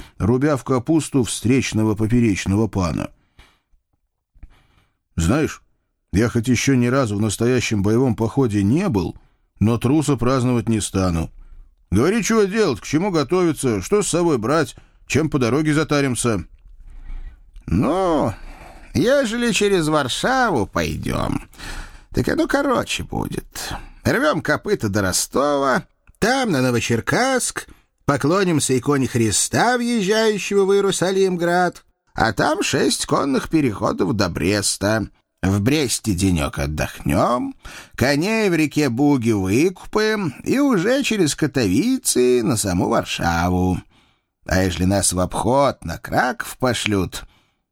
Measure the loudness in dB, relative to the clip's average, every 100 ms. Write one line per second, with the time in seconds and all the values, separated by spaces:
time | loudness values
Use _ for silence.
0 | -16 -4 0 2 2 0 0 -2 2 0
1 | 2 0 0 -2 0 2 2 0 0 0
2 | 2 2 2 0 0 0 0 -2 -2 -4
3 | -6 -12 _ _ -20 _ _ _ _ _
4 | _ _ _ _ -20 -20 _ _ _ _
5 | _ -4 0 2 0 -6 _ _ _ _
6 | _ 0 0 0 0 0 2 2 2 0
7 | 0 0 -2 0 0 2 0 0 2 2
8 | 2 0 -2 0 0 2 2 2 0 0
9 | -2 -6 _ _ _ -2 0 2 2 2
10 | 2 0 2 2 2 0 0 -2 -2 -2
11 | 0 0 -4 -10 -20 -20 -20 _ -2 2
12 | 2 2 2 2 2 2 0 0 -2 -2
13 | 0 0 0 2 2 0 0 -2 0 0
14 | 0 0 2 0 2 0 0 -6 -20 _
15 | -2 0 0 0 2 2 2 0 2 0
16 | 0 0 -2 -2 -4 -16 -20 -20 -20 -18
17 | -14 -12 -12 -16 -20 -16 -2 0 2 0
18 | 0 0 0 -4 -12 -20 -20 -20 -6 0
19 | 2 2 2 0 0 2 2 2 2 0
20 | 0 -2 0 2 2 0 -2 -2 -4 -4
21 | -4 -4 -2 -4 -8 -16 -14 -12 -14 -18
22 | -8 -4 -2 0 0 0 0 -2 -2 -6
23 | -6 -6 -6 -8 -10 -12 -10 -10 -14 -6
24 | -2 0 0 -2 -2 -2 -2 -2 0 0
25 | 0 -2 -2 -2 0 0 0 0 -4 _
26 | _ -2 0 0 0 0 0 0 0 -2
27 | 0 0 0 0 -2 -8 -12 -16 _ _
28 | -2 0 2 2 2 2 2 0 2 0
29 | 2 2 0 0 0 0 2 0 0 0
30 | 0 2 2 0 0 2 4 4 2 0
31 | 0 2 0 0 0 2 0 -2 _ _
32 | _ -2 -2 0 0 0 -2 0 0 -2
33 | -2 -2 0 -2 0 0 0 -2 -4 -2
34 | -2 0 -2 -2 0 0 -2 -2 -2 -2
35 | -4 _ _ _ 0 2 2 2 0 -4
36 | -4 0 2 2 0 -4 -6 -4 -6 -6
37 | -2 0 0 -2 -4 -10 -18 -20 -12 -2
38 | 0 2 0 2 2 2 0 0 0 2
39 | 2 2 2 0 2 2 2 -2 -6 -2
40 | 0 0 -4 -6 -2 0 2 2 2 0
41 | 0 0 0 0 -2 0 0 2 2 0
42 | 0 2 4 4 2 0 0 0 0 0
43 | -2 -4 -2 0 0 2 2 0 -6 _
44 | _ _ _ _ -2 0 0 0 0 2
45 | 0 0 -2 -2 0 2 2 -2 -8 -12
46 | -6 -2 -2 -2 -10 -4 -2 0 0 0
47 | -2 -6 -16 _ _ _ _